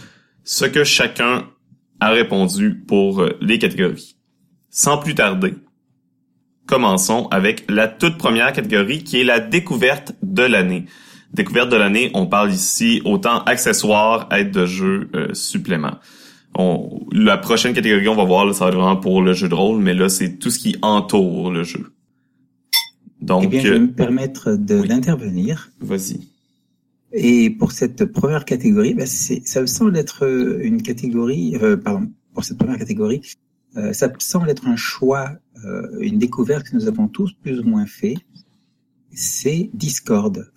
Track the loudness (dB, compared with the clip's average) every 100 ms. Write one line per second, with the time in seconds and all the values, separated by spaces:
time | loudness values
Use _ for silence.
0 | -20 _ _ _ -8 -2 0 2 2 2
1 | 0 0 0 0 -4 _ _ _ _ _
2 | 2 4 2 2 0 2 0 0 0 2
3 | 2 2 0 0 0 0 0 0 -2 -2
4 | -12 _ _ _ _ _ _ -2 0 0
5 | 0 0 0 2 -2 -4 -14 _ _ _
6 | _ _ _ _ _ _ -2 2 2 2
7 | 0 -2 -2 0 0 -2 -2 0 0 0
8 | -2 0 0 0 0 -2 0 0 0 -4
9 | -4 0 2 2 2 -2 -2 0 0 0
10 | -6 -10 -4 0 2 4 2 -2 -8 -18
11 | -20 -20 _ -6 -2 0 2 2 4 2
12 | 0 -2 0 2 2 0 -2 0 0 0
13 | 0 0 0 0 0 0 0 0 2 4
14 | 4 2 0 -2 0 0 -2 0 -2 -2
15 | -4 -6 -6 -6 -6 -6 -4 -4 -4 -8
16 | -16 -20 -20 -20 _ -2 0 0 -4 -12
17 | -4 2 4 4 2 0 0 0 2 2
18 | 2 2 4 4 4 2 0 2 2 2
19 | 2 2 4 2 0 2 2 2 2 2
20 | 0 0 -4 -4 -6 -4 -4 -2 2 2
21 | 2 2 2 0 -4 -4 -4 -8 -14 _
22 | _ _ _ _ _ _ _ -4 -4 _
23 | -20 -10 0 2 2 2 4 4 4 2
24 | 0 0 -2 -6 -2 -2 2 2 2 0
25 | 0 -2 -2 -2 -2 -4 -8 _ -6 -6
26 | -6 -10 -14 _ _ _ _ _ _ _
27 | _ 0 4 4 4 2 -2 0 -4 0
28 | -2 0 0 -2 -2 0 2 4 4 0
29 | -4 -4 -4 -4 -2 -2 -2 0 2 2
30 | -2 -2 0 2 0 -2 0 -2 -2 -6
31 | -4 -2 -2 -2 -2 0 2 2 0 -4
32 | -4 -10 _ -10 -10 -2 -2 -2 -4 -2
33 | -2 -2 -6 -20 _ _ _ -8 -6 -2
34 | -4 -4 -4 -2 0 0 -2 -2 -4 -2
35 | 0 0 -4 -12 _ -18 -12 -10 -10 -8
36 | -4 0 -2 0 -2 -2 -2 -2 -2 0
37 | -2 -2 -6 -6 -6 -4 -2 -2 -4 -4
38 | -6 -6 -12 -20 _ _ _ _ _ _
39 | _ -10 -8 -4 -2 -2 -4 -6 -6 -6
40 | -2 0 0 -4 -10